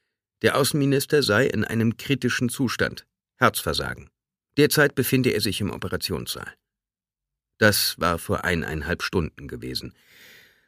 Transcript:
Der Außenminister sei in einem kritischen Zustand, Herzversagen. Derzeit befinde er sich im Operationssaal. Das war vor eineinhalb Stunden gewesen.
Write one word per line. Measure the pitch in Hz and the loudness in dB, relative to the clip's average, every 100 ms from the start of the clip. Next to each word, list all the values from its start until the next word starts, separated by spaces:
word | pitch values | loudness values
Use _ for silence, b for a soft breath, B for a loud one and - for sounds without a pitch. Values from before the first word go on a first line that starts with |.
| _ _ _ - | _ _ _ 0
Der | 110 120 | 2 2
Außenminister | 143 151 139 139 - 151 | 2 2 0 0 2 0
sei | 110 104 135 | 4 2 2
in | 107 | 0
einem | - 113 113 - | -2 0 0 0
kritischen | - 135 123 - 120 | -2 0 0 0 -2
Zustand, | - 120 - 67 - - _ _ - | -2 -4 -2 -4 -4 -20 _ _ 2
Herzversagen. | 120 - - 71 65 64 - _ _ _ _ - | 2 2 -4 -2 -4 -8 -14 _ _ _ _ 2
Derzeit | 147 - 147 - | 4 6 2 2
befinde | 127 131 123 | 2 2 2
er | - | 0
sich | 107 - | -2 -2
im | 98 | -4
Operationssaal. | 55 95 - - 65 60 - - - _ _ _ _ _ _ _ _ _ - | -4 -6 -6 -4 -6 -6 -10 -12 -18 _ _ _ _ _ _ _ _ _ 2
Das | 107 101 - - | 4 4 -2 0
war | 85 85 | 0 0
vor | - 95 | -2 -2
eineinhalb | 87 85 - 78 71 82 | 0 -2 -2 -6 -4 -4
Stunden | - 92 76 - 73 | -2 -2 -2 -6 -12
gewesen. | 62 64 64 - B B B B B B B | -10 -8 -8 -10 B B B B B B B